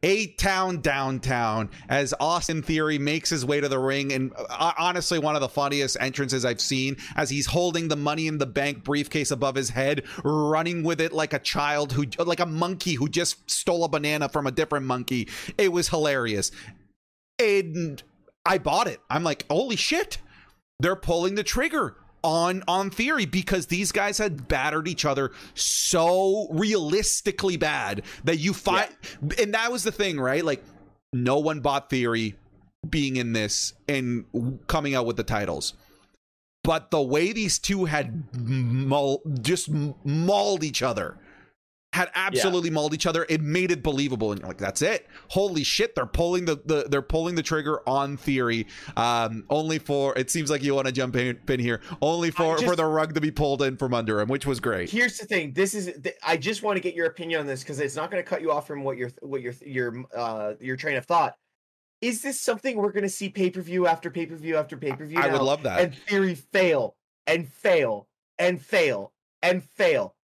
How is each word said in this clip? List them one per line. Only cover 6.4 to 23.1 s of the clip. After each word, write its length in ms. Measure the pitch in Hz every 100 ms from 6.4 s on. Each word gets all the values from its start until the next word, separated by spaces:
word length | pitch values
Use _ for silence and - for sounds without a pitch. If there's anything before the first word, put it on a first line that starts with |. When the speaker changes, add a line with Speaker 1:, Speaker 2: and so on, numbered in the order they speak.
| 123
Speaker 1:
I've 160 | 117
seen 360 | - 135 131 135 - -
as 160 | 151
he's 160 | 139 139
holding 400 | 165 180 165 165
the 80 | 147
Money 320 | 147 151 160
in 100 | 151
the 80 | 131
Bank 380 | 113 139 143
briefcase 480 | - 147 143 156 143
above 240 | 135 139 131
his 160 | 123
head, 320 | 117 135 151 - -
running 600 | 143 151 151 156 165 170
with 180 | 160 160
it 120 | 160
like 200 | 156 156
a 60 | 143
child 540 | - - 147 147 147
who, 120 | 127 143 -
like 160 | 175 170
a 60 | 175
monkey 480 | 160 175 185 180
who 160 | 143 143
just 400 | 165 170 - -
stole 340 | - - 175
a 60 | 165
banana 400 | 151 147 151 143
from 160 | 151 139
a 60 |
different 340 | 127 156 143 131
monkey. 420 | 127 120 127 107 - - -
It 140 | 196
was 180 | 175 165
hilarious. 600 | 170 151 139 117 104 - - - - _ _ _ _ _ -
And 600 | 226 202 170 160 165 139 - _ _ _ 170
I 140 | 190
bought 280 | 151 160 180
it. 120 | 123 _
I'm 140 | 143
like, 220 | 170 143 -
"Holy 260 | 156 262 220
shit, 440 | - 320 403 - - - - _ _ _
they're 160 | - 95
pulling 400 | - 170 180 202
the 80 |
trigger 520 | 196 226 311 311 175 - - -
on, 400 | 165 160 175 185 180
on 220 | 180 196
Theory," 360 | 185 240